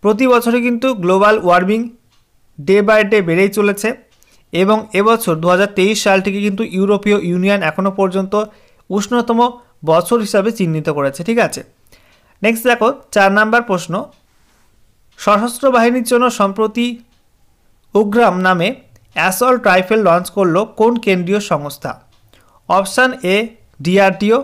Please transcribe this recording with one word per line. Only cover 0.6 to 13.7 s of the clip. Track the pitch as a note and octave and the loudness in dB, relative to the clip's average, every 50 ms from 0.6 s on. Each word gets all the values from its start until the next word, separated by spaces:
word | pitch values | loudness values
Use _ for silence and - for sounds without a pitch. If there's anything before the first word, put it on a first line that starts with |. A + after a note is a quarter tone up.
| A#3 | 0
কিন্তু | B3 A#3+ A#3 B3+ C4 C4 G#3 E3+ | -2 -2 -2 -2 -2 -4 -2 0
গ্লোবাল | F3 F#3 F#3+ G3+ G#3 G#3+ G#3+ - | 0 2 4 4 4 2 2 2
ওয়ার্মিং | F3+ F3 F3+ F#3 F#3 G#3+ A3+ A#3+ A#3+ - _ _ _ _ _ _ _ _ _ _ _ _ - | 2 2 2 2 0 -2 -2 -4 -6 -12 _ _ _ _ _ _ _ _ _ _ _ _ -12
day | C#3+ D3 F#3+ G3+ G#3 G#3 | -2 0 2 2 4 4
by | A3 G#3+ G#3+ G3+ | 4 2 4 2
day | A3 G#3+ F#3+ E3+ | 2 0 0 0
বেড়েই | E3 E3+ G3 G3+ G3+ G#3+ | 0 0 0 0 0 0
চলেছে | G3+ G3+ G3 G3+ - A3 C4 - _ _ _ _ _ _ _ _ _ _ - | -2 -2 -2 -2 -4 -6 -6 -6 _ _ _ _ _ _ _ _ _ _ -2
এবং | E3 F#3 G3 G#3+ A3 G#3+ G#3+ - F#3+ | -2 2 2 2 0 -2 -4 -2 0
এবছর | G3+ A3 A3+ A3 A3+ - E3 D#3 D#3+ | 2 2 2 0 0 -2 -4 -2 0
দু | F3 F3+ | 0 2
হাজার | F3+ G3+ G3+ G3+ - | 2 0 0 0 0
তেইশ | F#3 G3+ A3 G#3+ - | 0 0 0 0 0
সালটিকে | G#3 F#3+ F#3+ F#3+ G#3 F#3+ G3+ G3+ | 0 0 0 0 -2 -4 -2 -4
কিন্তু | G#3 G3 G3 A3+ - E3+ | -4 -4 -4 -6 -6 -2
ইউরোপীয় | F#3 F#3+ G3 G#3 G3 G3+ G#3 G3+ G3+ - F3 | -2 0 0 0 0 0 0 0 0 0 -2
ইউনিয়ন | F3 F3+ F3+ G3 G3+ G3+ F#3 D#3 | -2 -2 0 0 0 0 -2 -4
এখনো | D3+ - F#3+ G3 F#3+ G3 | -4 -2 -4 -4 -2 -2
পর্যন্ত | G3 F#3+ F3+ G3 F#3+ F#3+ G#3 G#3 G#3+ G#3+ _ _ _ _ _ _ _ _ F#3 | -2 -2 0 -4 -4 -2 -2 -4 -4 -4 _ _ _ _ _ _ _ _ -6
উষ্ণতম | G#3 G3+ - B3 A#3+ A#3 A#3 A#3 A3+ A#3+ A#3+ A#3+ - _ _ _ _ - D#3 | -6 -4 -2 -2 -2 -2 0 0 0 0 0 -2 -6 _ _ _ _ 0 2
বছর | D#3+ E3 E3+ - A#3+ A#3 A3 | 2 2 2 2 0 0 0
হিসাবে | G3+ - G#3 F#3+ A3 A3+ A3+ | 0 0 0 0 0 -2 -2
চিহ্নিত | F#3+ E3 D#3+ D#3 D#3 - D3 | -2 -2 -2 -4 -4 -4 -4
করেছে, | D3 C#3 C#3 C#3 - E3+ F#3+ | -2 -2 -4 -4 -6 -6 -2
ঠিক | A3+ A#3 G#3+ | 0 0 0
আছে? | D#3+ - G3+ - _ _ _ _ _ _ _ _ _ _ _ _ _ _ _ - | -2 -2 -8 -14 _ _ _ _ _ _ _ _ _ _ _ _ _ _ _ -2
নেক্সট | G#3 A#3 A3+ - B3 | -2 -2 0 0 0
দেখো | A#3+ A#3 A3 A3+ A3 A3+ - _ - | 0 2 2 0 0 -2 -10 _ 0
চার | G#3 G3 G3 G3 G#3 | 2 2 2 4 2
নাম্বার | G#3+ A3 A3+ A#3+ A#3+ A#3+ | 2 2 2 0 0 0